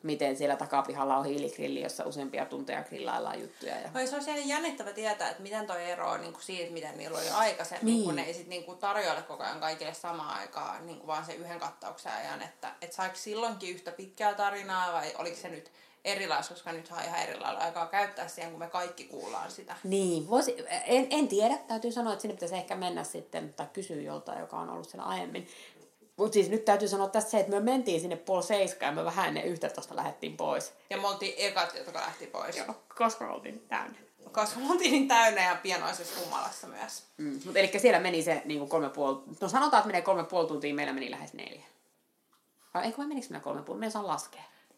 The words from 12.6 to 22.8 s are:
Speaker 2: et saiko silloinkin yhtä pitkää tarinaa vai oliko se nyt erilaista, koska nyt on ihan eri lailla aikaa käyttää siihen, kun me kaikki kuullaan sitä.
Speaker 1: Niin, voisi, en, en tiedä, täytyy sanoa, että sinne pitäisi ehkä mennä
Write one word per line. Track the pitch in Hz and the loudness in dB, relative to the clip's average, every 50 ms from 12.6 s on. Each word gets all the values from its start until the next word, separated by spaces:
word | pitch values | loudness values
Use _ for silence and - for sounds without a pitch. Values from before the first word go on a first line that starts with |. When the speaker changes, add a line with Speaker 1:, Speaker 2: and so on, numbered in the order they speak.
| - - - - | -12 -12 -10 -10
Speaker 2:
et | - 175 - | -12 -12 -6
saiko | - 190 185 - | -4 -4 -4 -4
silloinkin | - - 220 208 220 233 233 214 185 190 180 | -8 -8 -6 -4 -2 -2 -2 -4 -4 -8 -10
yhtä | 180 180 - 175 | -10 -8 -10 -12
pitkää | 175 - 190 190 - - 214 208 202 | -12 -12 -14 -16 -8 0 2 2 2
tarinaa | 202 202 202 202 202 196 196 190 185 185 175 170 | 2 0 0 0 -2 -4 -2 0 0 0 2 0
vai | 165 151 156 - | 0 -2 -2 -6
oliko | - 170 175 170 | -4 -6 -6 -6
se | - - 180 | -6 -10 -10
nyt | 165 156 - - _ - - - - _ _ | -10 -10 -14 -16 _ -20 -20 -20 -20 _ _
erilaista, | - 196 196 196 170 156 156 165 - 175 | -2 0 0 0 0 0 0 0 -4 -10
koska | 175 - 175 | -12 -8 -8
nyt | 165 165 165 165 | -8 -8 -8 -10
on | 170 170 - | -8 -6 -6
ihan | 170 170 170 | -4 -2 -2
eri | 160 160 - - | -2 -2 -4 -4
lailla | - - - - | -4 -4 -2 0
aikaa | - 170 170 175 170 | -2 -2 0 -2 -4
käyttää | 170 - 196 202 196 196 - 170 | 0 2 2 2 2 -2 -8 -8
siihen, | 170 - - 165 170 | -8 -8 -8 -8 -8
kun | 165 156 | -8 -8
me | 165 170 | -10 -4
kaikki | - 185 175 180 175 - - | -4 -4 -4 -4 -6 -12 -14
kuullaan | - - - - 202 220 185 - - | -12 -10 -8 -8 -6 -6 -6 -6 -6
sitä. | - - - - - - - | -10 -14 -12 -12 -12 -8 -2
Speaker 1:
Niin, | 185 190 196 196 180 170 160 151 170 | 0 2 4 4 4 4 2 2 4
voisi, | 220 262 294 - - - - - - - - | 4 4 6 4 -2 -4 -4 -4 -4 -4 2
en, | - 247 262 269 262 | 6 6 6 6 6
en | 285 302 294 | 4 4 4
tiedä, | - 196 202 214 233 277 277 - | 6 6 6 6 6 4 2 -2
täytyy | - 233 220 220 240 | -4 -4 -2 -2 -2
sanoa, | 220 240 233 226 202 | -2 0 0 0 -2
että | 196 | -2
sinne | - 214 196 | -4 -6 -6
pitäisi | 190 175 170 180 | -4 -4 -4 -4
ehkä | 180 180 - 190 | -4 -4 -4 -4
mennä | 190 | -2